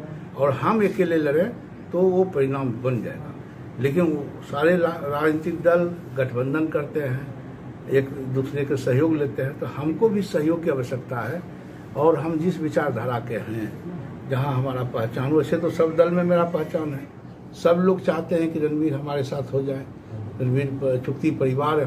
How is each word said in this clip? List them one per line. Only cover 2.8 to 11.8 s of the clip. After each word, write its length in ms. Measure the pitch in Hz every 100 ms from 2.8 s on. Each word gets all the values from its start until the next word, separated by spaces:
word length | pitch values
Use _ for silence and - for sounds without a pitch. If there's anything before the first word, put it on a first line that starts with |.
| 123 120
जाएगा। 320 | 90 - - - - - - -
लेकिन 220 | 135 175
वो 240 | 170 147 135 -
सारे 340 | - 143 160 180
ला-, 260 | 165 165
राजनीतिक 580 | 143 147 156 156 180 160
दल 340 | 170 175 175 - - 127
गठबंधन 520 | 127 120 135 156 156
करते 320 | 151 135 151
हैं, 420 | 139 131 - - - - - - -
एक 200 | 135 135
दूसरे 560 | 139 127 131 131 143 135
के 120 | 143
सहयोग 380 | - 127 160 156
लेते 260 | 139 131
हैं, 180 | 135 -
तो 60 | 120
हमको 440 | 131 156 - 226
भी 120 | 202
सहयोग 420 | 185 175 151 165
की 60 | 165
आवश्यकता 500 | 135 123 127 - 123
है। 240 | 113 175 - - - -